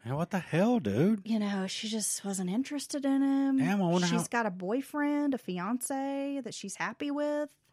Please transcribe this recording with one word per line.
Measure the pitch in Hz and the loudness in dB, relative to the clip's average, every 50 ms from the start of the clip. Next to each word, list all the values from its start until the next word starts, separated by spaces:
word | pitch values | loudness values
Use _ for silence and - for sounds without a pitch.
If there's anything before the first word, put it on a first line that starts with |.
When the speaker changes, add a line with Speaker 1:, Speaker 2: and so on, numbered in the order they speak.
| - | -6
Speaker 1:
Man, | 113 135 | -4 -2
what | 147 170 - | -2 -2 -2
the | - 185 | -2 -4
hell, | - - 151 160 196 233 247 226 | -2 0 2 2 4 4 4 2
dude? | 143 101 98 117 160 208 226 196 185 | 2 2 2 4 4 4 4 2 0
Speaker 2:
You | 208 226 214 | -2 -2 0
know, | 208 202 202 190 185 | 0 0 -2 -2 -4
she | 190 - - 220 214 | -4 -6 -6 -6 -4
just | 220 220 196 - - - - | -4 -4 -2 -4 -4 -4 -6
wasn't | 196 196 185 185 180 | -6 -4 -2 -2 -2
interested | 190 240 269 - 294 277 - - - 285 269 | 0 -2 -2 -2 -6 -8 -6 -6 -6 -2 0
in | 277 269 277 277 | 2 2 4 4
him. | 269 277 277 269 277 269 269 | 4 4 4 4 4 4 4
Speaker 1:
Damn, | 262 - 202 202 185 | 4 4 4 4 4
I | |
wonder | 170 170 180 180 | 4 4 4 4
Speaker 2:
She's | 170 170 175 165 | 4 2 2 0
Speaker 1:
how | - | 0
Speaker 2:
got | - 240 226 | 0 0 0
a | 208 | 0
boyfriend, | 180 185 180 185 226 277 269 - - 294 294 294 294 294 294 285 269 | -2 -4 -2 -2 -2 -2 -2 -4 -2 -2 0 2 2 2 2 2 0
a | 226 | 0
fiance | - - 180 180 175 202 247 247 - - 277 269 269 277 277 277 277 285 277 277 240 | -2 -4 -4 -4 -2 -2 -2 -4 -2 -4 -4 -4 -2 -2 -4 -4 -4 -4 -4 -4 -6
that | - - | -8 -10
she's | - - 196 - | -8 -10 -10 -6
happy | - 170 196 226 - 294 285 | -4 -4 -4 -4 -4 -4 -2
with. | 277 294 294 294 294 294 302 294 - _ _ _ | -2 0 0 0 0 -2 -4 -6 -8 _ _ _